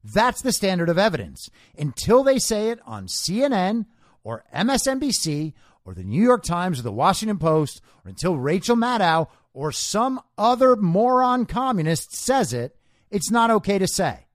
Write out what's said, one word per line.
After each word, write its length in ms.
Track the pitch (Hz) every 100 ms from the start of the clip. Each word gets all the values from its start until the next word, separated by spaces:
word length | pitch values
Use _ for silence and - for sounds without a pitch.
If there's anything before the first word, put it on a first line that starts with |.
That's 380 | - 143 247 -
the 100 | 262
standard 380 | - 196 180 170
of 80 | 170
evidence. 520 | 214 151 85 67 - _ _ -
Until 460 | 151 - - 240
they 160 | 277 269
say 300 | - 214 220
it 100 | 233 -
on 220 | 214 -
C 360 | - - 202
N 80 | 277
N 360 | 220 185 226 208 _ _ _
or 220 | 110 113 _
M 160 | - 220
S 180 | 269 269
N 120 | 269
B 120 | 277
C 420 | - 165 147 156 - _ _
or 100 | -
the 100 | 90
New 180 | 92 127
York 220 | 240 247
Times 360 | - 175 180 143
or 40 |
the 80 | 117
Washington 460 | 101 165 190 220 202
Post, 440 | 160 156 151 - _ _
or 60 | -
until 280 | 95 170 156
Rachel 380 | 131 180 190 233
Maddow 520 | 233 240 175 160 160 _ _
or 180 | 127 151
some 480 | - - 202 254 254 _ -
other 380 | 214 247 262 240
moron 680 | 185 175 240 254 254 247 226
communist 680 | 233 262 214 156 165 -
says 400 | - - 262 165
it, 220 | 120 120 _ _ _ _
it's 200 | 202 -
not 200 | 233 226
okay 260 | 220 185 196
to 80 | 185
say. 400 | - 165 - _